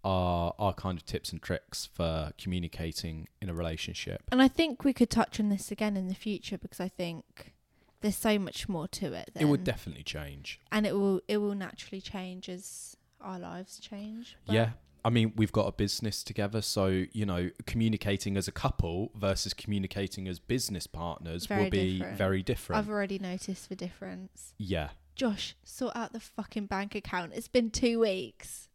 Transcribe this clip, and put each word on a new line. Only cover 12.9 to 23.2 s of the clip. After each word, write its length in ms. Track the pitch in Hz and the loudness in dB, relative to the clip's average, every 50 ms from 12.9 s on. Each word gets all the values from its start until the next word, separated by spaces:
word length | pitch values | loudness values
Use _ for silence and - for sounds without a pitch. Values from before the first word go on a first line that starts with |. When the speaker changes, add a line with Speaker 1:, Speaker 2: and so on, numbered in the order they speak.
| - _ _ _ _ _ | -18 _ _ _ _ _
Speaker 2:
our 180 | - 196 185 180 | -10 -10 -8 -8
lives 400 | 175 170 170 175 190 - - - | -8 -8 -8 -10 -10 -12 -14 -16
change. 560 | - - 214 202 208 214 220 226 240 - - - - | -14 -12 -10 -10 -10 -10 -10 -10 -12 -14 -18 -14 0
But 80 | - - | 4 6
Speaker 1:
Yeah. 160 | 110 117 113 113 - - _ _ _ - | 6 6 4 0 -6 -16 _ _ _ 2
I 40 | 117 | 6
mean, 240 | 120 117 110 113 - | 6 6 6 6 6
we've 160 | 113 110 101 | 4 2 4
got 140 | - 107 101 101 | 6 4 4 4
a 40 | |
business 520 | - - 104 101 - - 113 107 98 - - | 2 2 0 2 2 -2 -2 -4 -4 -4 -8
together, 360 | - 104 - 101 101 107 110 | -6 -2 -2 -2 0 0 -2
so, 440 | 101 - - 104 95 95 92 92 92 - | -2 0 2 4 4 6 6 4 2 0
you 120 | - 110 107 | 0 -2 0
know, 260 | 98 90 87 90 87 - - - | 2 2 2 0 0 -2 -6 -8
communicating 720 | - - 117 113 113 110 101 - 104 101 98 - 104 98 | -4 0 2 4 4 2 2 2 0 0 0 0 0 2
as 120 | 98 92 - | 2 0 0
a 40 | |
couple 600 | - - - 131 - - - 85 82 90 107 - - | -4 -2 -2 0 2 2 0 0 0 -2 -2 -4 -4
versus 400 | 107 101 98 95 - - 98 - | 0 0 2 2 2 0 -4 -4
communicating 720 | - - - 104 101 95 92 - 101 98 92 - - 95 | -6 -4 -2 0 0 0 -2 -2 -2 -2 -2 -4 -6 -6
as 140 | 92 90 85 | -6 -6 -8
business 480 | - - 117 131 - - 101 87 - - | -2 -2 0 0 0 -2 -4 -6 -6 -8
partners 580 | - 80 85 85 - - - 82 82 90 - | -6 -6 -4 -4 -4 -6 -6 -6 -6 -6 -4
Speaker 2:
Very 160 | - 208 196 101 | 0 2 2 2
Speaker 1:
will 60 | - | 4
be 280 | - 98 95 92 92 92 | 4 2 2 2 2 0
Speaker 2:
different. 200 | 92 92 107 - | -2 -4 -2 0
Speaker 1:
very 240 | 101 95 95 95 | 2 2 2 2
different. 380 | 92 - 92 - - - 214 214 | 2 0 -2 -2 -2 -2 -2 0
Speaker 2:
I've 100 | 208 208 | 0 0
already 300 | 214 208 202 190 196 190 | -2 -2 -2 -2 -4 -4